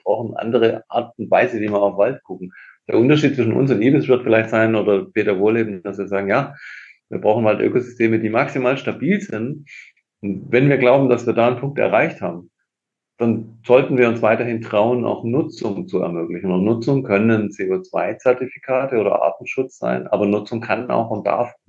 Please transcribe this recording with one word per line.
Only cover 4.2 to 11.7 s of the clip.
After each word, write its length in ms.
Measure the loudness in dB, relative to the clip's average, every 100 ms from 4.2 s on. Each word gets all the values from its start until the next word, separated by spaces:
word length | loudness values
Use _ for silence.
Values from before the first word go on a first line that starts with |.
vielleicht 280 | 4 2 2
sein, 260 | 2 2 2
oder 300 | 2 0 0
Peter 340 | -2 0 2
Wohleben, 420 | 2 2 -2 -6
dass 160 | -8 -8
wir 80 | -6
sagen, 220 | -4 0
ja, 260 | 0 -2 -10 -20 -20 -20 _ -12
wir 120 | -2
brauchen 240 | 0 2 2
Waldökosysteme, 720 | 2 2 0 -2 0 0 2
die 100 | 0
maximal 480 | 0 -2 -2 -2 -2
stabil 420 | -4 -4 -2 -2
sind. 440 | -4 -8 -8 -10 -16 -20 -20 _ _ _
Und 320 | -8 -8 0
wenn 160 | 2 4
wir 80 | 4
glauben, 320 | 6 6 4
dass 180 | 2 0
wir 60 |
da 140 | 2 2
einen 100 | 0
Punkt 220 | -4